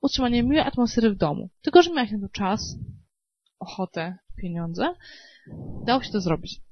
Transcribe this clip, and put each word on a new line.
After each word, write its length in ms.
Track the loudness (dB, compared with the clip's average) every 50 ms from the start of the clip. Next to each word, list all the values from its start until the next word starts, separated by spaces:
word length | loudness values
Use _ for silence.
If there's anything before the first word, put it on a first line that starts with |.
utrzymanie 420 | 0 0 0 0 0 2 2 2 2
miłej 160 | 4 4 2
atmosfery 500 | 2 2 0 0 -2 0 2 2 2 2
w 80 | 2 2
domu. 320 | -2 -2 -2 -4 -8 -12 _ _
Tylko 200 | _ 8 8 8
że 80 | 8 8 4
miałaś 180 | -2 -2 -2
na 80 | -2 -6
to 100 | -6 -8
czas, 480 | -6 -4 -2 -2 0 -2 -4 -8 -10 -12 -12 -14 -14 -20 -20 _ _ _ _ _ _ _ _ _ _ _
ochotę, 580 | -16 -14 -8 -8 -8 -6 _ -8 -8 -8 -8 -12 _ _ -12 -8
pieniądze, 560 | -8 -6 -6 -4 -6 -6 -4 -2 -2 -4 -4 -6 -14 -20 -20 -20 -20 -20 -20 -20 _ -18 -16 -14 -12 -12 -10 -8 -2
dało 160 | 0 0 0 0
się 80 | -2
to 100 | -4 -2
zrobić. 400 | 2 2 0 0 -2 -10 -14 -16 -18 -20